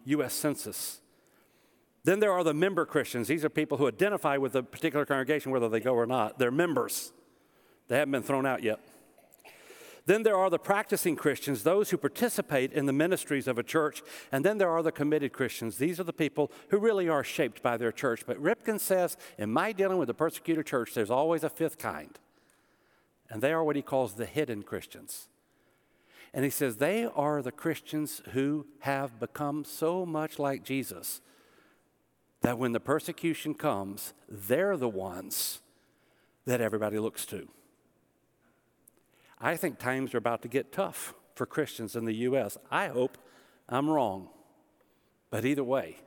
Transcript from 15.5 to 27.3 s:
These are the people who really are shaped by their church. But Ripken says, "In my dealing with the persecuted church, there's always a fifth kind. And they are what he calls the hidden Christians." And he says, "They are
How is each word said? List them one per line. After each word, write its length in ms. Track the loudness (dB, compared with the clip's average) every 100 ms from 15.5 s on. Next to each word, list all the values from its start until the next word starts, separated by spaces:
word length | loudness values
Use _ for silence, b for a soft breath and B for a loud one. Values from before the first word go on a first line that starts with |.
| -2 -6 -2
These 200 | -2 -2
are 60 |
the 80 | -6
people 400 | -2 0 0 -2 B B
who 100 | 2
really 300 | 4 4 4
are 160 | 2
shaped 380 | 0 0 0 0
by 160 | 0 2
their 120 | 0
church. 360 | 0 0 -2 -4
But 100 | -2
Ripken 420 | 0 0 -2 -2
says, 380 | 2 2 2 -2 B -6
"In 120 | 0
my 220 | 0 0
dealing 240 | 2 2 2
with 120 | 0
the 60 |
persecuted 520 | 0 -2 0 -2 -2 0
church, 260 | -2 -2
there's 180 | -2 2
always 320 | 2 2 2
a 60 | -2
fifth 300 | -2 -4 -2
kind. 400 | -6 -6 -10 -18 _ b b b b b b b b _ -12
And 100 | -2
they 100 | 2
are 140 | 2
what 120 | 2 0
he 60 |
calls 340 | 0 0 0 -4
the 100 | -4
hidden 360 | -2 -2 -4
Christians." 680 | -8 -10 -10 -16 -14 -14 -16 _ _ b b b b b b b b
And 100 | -2
he 60 | -2
says, 260 | 0 -2 2
"They 300 | 0 2 -2
are 340 | 0 0